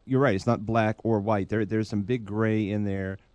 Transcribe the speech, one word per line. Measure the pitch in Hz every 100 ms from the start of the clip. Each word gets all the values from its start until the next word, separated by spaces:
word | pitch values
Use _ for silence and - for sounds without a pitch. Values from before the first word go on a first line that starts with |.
| -
you're | 131
right. | 139 95
It's | 120
not | 117 107
black | 113 110 -
or | 110 110
white. | 101 104 92
There, | 107 104
there's | 110 107
some | 104
big | 98 127 101
gray | 107 110 110 98
in | 104
there, | 101 98 95 95 _